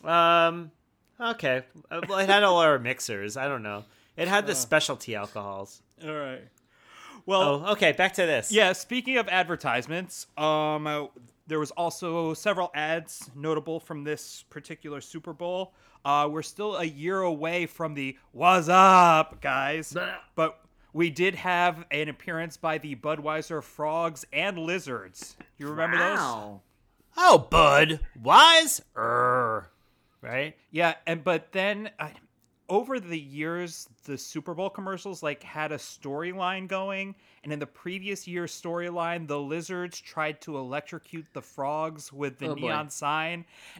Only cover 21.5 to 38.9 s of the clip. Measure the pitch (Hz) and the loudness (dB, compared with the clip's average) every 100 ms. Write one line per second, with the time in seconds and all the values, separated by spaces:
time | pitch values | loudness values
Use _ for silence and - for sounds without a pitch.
21.5 | 175 180 160 170 143 151 - - 165 165 | 2 2 0 -4 -4 -4 -8 -8 -8 -8
22.5 | - 160 156 151 127 151 156 147 156 151 | -6 -4 -4 -6 -8 -6 -4 -4 -6 -6
23.5 | 160 - - 151 165 165 147 - 143 196 | -8 -8 -6 -4 -2 -4 -6 -8 -4 -4
24.5 | 175 160 180 143 117 92 - - - - | -4 -4 -6 -6 -10 -10 -18 -20 -20 -20
25.5 | - 143 151 160 143 180 202 139 113 104 | -14 -10 -4 -2 0 0 0 -2 -4 -10
26.5 | 98 _ _ _ _ _ - 359 175 - | -16 _ _ _ _ _ 4 8 8 6
27.5 | 165 151 143 156 156 - - 117 208 330 | 6 8 8 4 2 -6 -4 8 10 10
28.5 | 330 311 - - 113 113 120 123 127 117 | 8 4 -2 -6 -4 0 2 4 4 2
29.5 | 107 90 _ _ _ _ _ 117 127 151 | -2 -6 _ _ _ _ _ -8 -6 -6
30.5 | - _ 156 170 156 160 165 175 165 - | -10 _ 0 0 0 -4 -4 0 -2 -2
31.5 | 190 196 208 214 - 151 - _ _ _ | -2 -2 -2 -8 -12 -14 -14 _ _ _
32.5 | _ - 202 247 254 175 165 139 147 156 | _ -2 -2 -2 -6 -6 -10 -10 -8 -6
33.5 | 175 175 - - _ - 135 - 156 180 | -6 -8 -12 -18 _ -12 -12 -10 -10 -10
34.5 | 165 196 196 190 185 202 170 156 139 - | -8 -8 -8 -10 -10 -10 -8 -8 -8 -10
35.5 | 151 156 143 - - 139 143 175 185 180 | -8 -6 -8 -12 -14 -10 -8 -8 -6 -6
36.5 | 190 190 190 196 190 196 196 _ _ 147 | -6 -6 -6 -6 -8 -10 -14 _ _ -10
37.5 | 147 143 _ 180 190 196 190 - 175 170 | -8 -10 _ -10 -10 -8 -10 -8 -8 -8
38.5 | - 175 175 175 | -10 -8 -6 -6